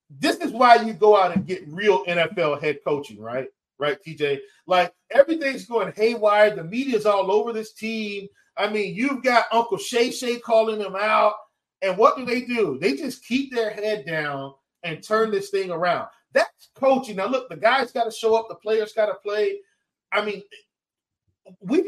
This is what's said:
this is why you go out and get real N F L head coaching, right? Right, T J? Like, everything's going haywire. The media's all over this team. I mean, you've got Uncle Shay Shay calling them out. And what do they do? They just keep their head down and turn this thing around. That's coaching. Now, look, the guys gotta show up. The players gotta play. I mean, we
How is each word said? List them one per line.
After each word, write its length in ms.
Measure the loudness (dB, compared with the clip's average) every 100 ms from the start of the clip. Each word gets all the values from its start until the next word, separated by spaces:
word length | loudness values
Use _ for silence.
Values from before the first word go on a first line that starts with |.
| _
this 280 | -4 -2 -2
is 140 | -4
why 240 | 4 8 8
you 180 | 6
go 240 | 2 6 6
out 180 | 4 0
and 100 | -4
get 220 | -8 -8
real 360 | 0 2 2 2
N 100 | 0
F 200 | 0 0
L 200 | -2 0
head 220 | -4 -4 -4
coaching, 340 | -4 -6 -14
right? 280 | -8 -8 -8 -14 _ -6
Right, 240 | -4 -4
T 140 | -10 -4
J? 240 | -2 -2 -8 _ 0
Like, 260 | 2 2 -4 _
everything's 540 | 4 4 0 -2 -4 -4
going 260 | -4 -2 0
haywire. 600 | 0 2 2 6 4 2
The 80 |
media's 420 | -6 -6 -2 0 2
all 260 | 2 2
over 200 | 0 0
this 220 | -6 -10
team. 540 | -10 -8 -6 -6 -10 -14 _ _ -6
I 140 | -4
mean, 260 | -2 -4 -4
you've 280 | -4 -2
got 240 | 2 2 2
Uncle 260 | 0 0 -4
Shay 340 | -2 0 0
Shay 280 | -2 -6 -6
calling 400 | 2 2 2 -2
them 160 | -6 -2
out. 380 | 0 2 2 0 -10 _ _ _
And 160 | -4 4
what 180 | 2 2
do 80 |
they 180 | -2 -4
do? 360 | -2 -2 -2 -2
They 160 | -2 -2
just 300 | -6 -10 -4
keep 280 | -4 -2
their 180 | -4 -4
head 340 | -4 -4 -4 -4
down 480 | -6 -4 -6 -10 -16 _ _
and 200 | -10 -10
turn 280 | -2 0 2
this 180 | 0 -2
thing 220 | -6 -4
around. 360 | -2 -2 -2 -6 _ _
That's 380 | 0 0 _ _ _
coaching. 420 | 2 2 0 -6
Now, 100 | -4
look, 220 | -4 -6
the 80 | -2
guys 340 | 2 2 0
gotta 200 | -4 -4
show 240 | -2 0 2
up. 120 | 0
The 80 | -8
players 380 | -2 -2 -2
gotta 220 | -2 -2 -2
play. 440 | -4 -2 -2 -4 -12 _ _ _ _
I 100 | -4
mean, 200 | -2 -6 -12 -20 _ _ _ _ _ _ _ _ -20 -16
we 220 | -2 -2